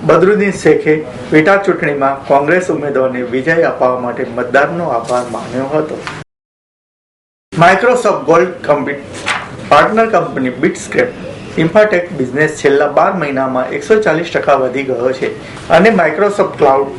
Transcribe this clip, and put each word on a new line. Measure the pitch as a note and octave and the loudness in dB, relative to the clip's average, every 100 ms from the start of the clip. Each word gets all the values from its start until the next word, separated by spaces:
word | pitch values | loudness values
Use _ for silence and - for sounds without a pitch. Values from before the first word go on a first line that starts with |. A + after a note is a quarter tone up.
બદરુદ્દીન | D#3 D#3+ F#3 G#3 G3+ | 4 4 4 4 0
શેખે | F#3 A#3+ - D#3 D#3 - - - | 0 2 2 2 0 -2 -12 0
પેટા | D#3 D#3 G3 | 2 4 2
ચૂંટણીમાં | F#3+ E3 D#3+ C#3+ C3+ C3+ - | 2 -2 -2 0 -2 -2 0
કોંગ્રેસ | C#3+ D3 F3+ F3+ | 2 4 0 0
ઉમેદવારને | D3 C#3+ C3 C3 B2+ | -4 -2 -2 -2 -2
વિજય | A#2+ B2+ D3+ | -4 -4 0
અપાવવા | E3 D3+ - B2+ B2 | 2 0 2 0 0
માટે | B2 A#2 B2 | -4 -6 -6
મતદારનો | A#2+ B2 C3+ D3 E3 E3 | -6 0 2 2 -2 -4
આભાર | A#2 A2 B2 A#2+ | -4 -2 -4 -2
માન્યો | A2+ A2+ B2 C#3 D3+ | -8 -6 -6 -2 -2
હતો. | D#3 - - D#3 - _ _ _ _ _ _ _ _ _ _ _ _ - | -2 -6 -10 -12 -16 _ _ _ _ _ _ _ _ _ _ _ _ 4
Microsoft | E3+ G3 B3 B3 G#3 C#3+ | 4 6 2 2 0 -2
ગોલ્ડ | C3+ E3+ F#3 - - | 2 2 2 -2 -2
કંપની, | C#3+ C3 - - - - - - - - | 0 0 -8 -12 -12 -8 -8 -8 -14 2
પાર્ટનર | D3 E3+ A3 A3+ | 4 4 2 2
કંપની | F#3 D#3+ - B2+ | 2 0 -4 -4
Bitscape | B2 E3 - - - - - - - - - | -2 -2 -2 -6 -2 -2 -4 -14 -14 -10 -2
Infotech | D#3+ G#3+ G#3+ F3+ F3 D3+ | 0 4 4 2 -2 -4
બિઝનેસ | B2 B2+ D3+ D3+ | -4 0 -2 0
છેલ્લા | C#3+ C#3 D3 | 2 2 2
બાર | - F3 | 2 2
મહિનામાં | F#3+ D3 C3+ C3 B2+ B2+ | 0 -4 -2 -2 -2 -4
એકસો | C#3+ - G#3+ | -6 0 2
ચાલીસ | G#3+ D#3 F3 | 2 0 -2
ટકા | D3 - | -2 2
વધી | C#3 C3 C#3 | 2 2 -2
ગયો | C3 B2 B2+ | -4 -2 -2
છે | B2+ A#2 - - - - | -2 -6 -6 -14 -16 2
અને | E3 G#3 | 4 6
Microsoft | G3 D#3+ D#3 G3+ G3 F#3+ - | 4 0 2 0 0 -2 2
ક્લાઉડ | D3 C3+ C#3 | 2 4 0